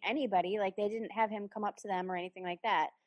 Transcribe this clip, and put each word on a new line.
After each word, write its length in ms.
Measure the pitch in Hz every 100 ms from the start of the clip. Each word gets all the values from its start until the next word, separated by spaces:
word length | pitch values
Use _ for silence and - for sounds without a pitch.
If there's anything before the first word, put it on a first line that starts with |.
anybody. 540 | 185 277 254 190 175 208
Like, 160 | 190 196
they 140 | 208
didn't 220 | 226 220
have 180 | 208 220
him 180 | 208 202
come 100 | 220
up 140 | 208 -
to 100 | 208
them 240 | 185 185
or 40 | 180
anything 280 | 180 185
like 160 | 180 175
that. 240 | 226 180 156 -